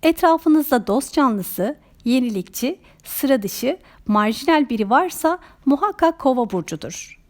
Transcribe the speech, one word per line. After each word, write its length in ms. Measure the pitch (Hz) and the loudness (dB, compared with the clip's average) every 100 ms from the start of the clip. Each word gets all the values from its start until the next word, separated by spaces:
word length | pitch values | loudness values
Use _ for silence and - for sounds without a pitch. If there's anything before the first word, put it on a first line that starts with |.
Etrafınızda 840 | 320 320 349 320 - 311 285 247 196 | 2 2 2 2 4 2 2 0 0
dost 260 | 214 269 | -2 -2
canlısı, 640 | - 269 214 180 - 196 302 _ _ | 0 0 0 -6 -4 -4 -6 _ _
yenilikçi, 720 | 233 254 247 202 180 - 247 370 _ _ | 0 0 0 -4 -8 -6 -6 -6 _ _
sıra 380 | - - 277 269 | -14 -4 0 0
dışı, 360 | 196 - 240 359 _ _ - | 0 -6 -4 -6 _ _ 0
marjinal 640 | 208 214 220 - 320 277 | 2 2 -2 2 2 2
biri 220 | 226 202 | -2 2
varsa 480 | 254 359 - 320 359 - _ - | 2 2 -2 -2 -2 -8 _ 0
muhakkak 520 | 277 415 392 330 330 | 0 0 2 0 2
Kova 320 | 269 254 233 | 0 0 0
burcudur. 720 | 185 156 160 - - - - | -4 -6 -10 -12 -14 -18 -20